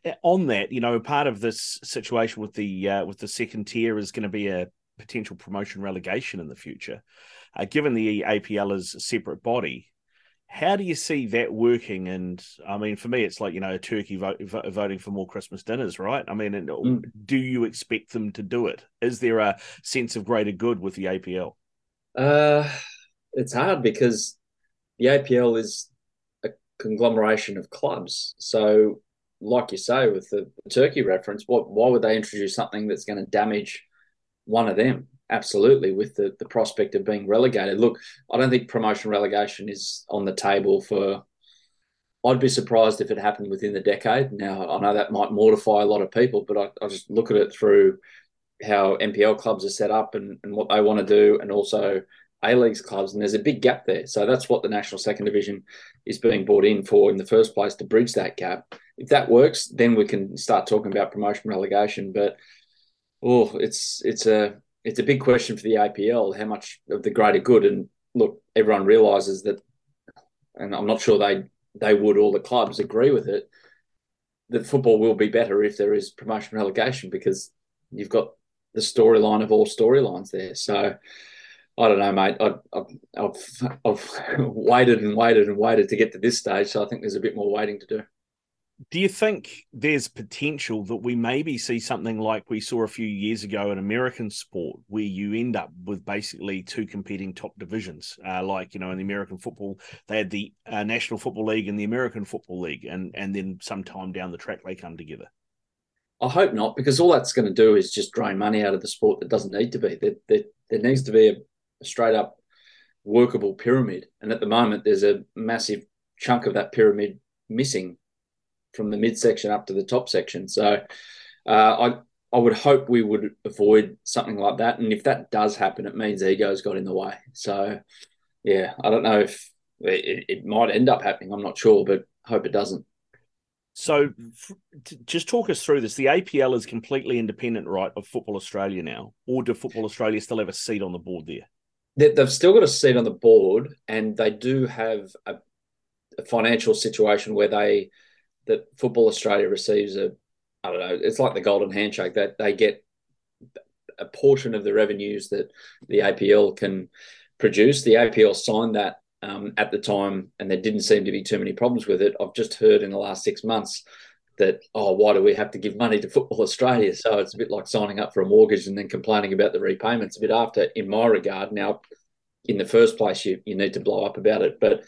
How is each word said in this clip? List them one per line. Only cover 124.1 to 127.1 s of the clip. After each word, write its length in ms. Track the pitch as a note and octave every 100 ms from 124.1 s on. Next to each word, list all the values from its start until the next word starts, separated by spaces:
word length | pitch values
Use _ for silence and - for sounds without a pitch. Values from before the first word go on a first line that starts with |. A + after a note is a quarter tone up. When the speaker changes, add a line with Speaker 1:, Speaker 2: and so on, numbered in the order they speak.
| - A2+ G2+
Speaker 2:
like 220 | G2+ -
that. 200 | A2+ A#2
And 140 | A2
if 120 | G#2+
that 260 | C3+ C3 -
does 260 | A2 G#2+ G#2
happen, 300 | F#2+ - G2+
it 100 | -
means 260 | G#2+ G2
egos 380 | F#2+ F#2+ G#2 G2
got 160 | - G2
in 80 |
the 80 | F#2+
way. 220 | F#2 G2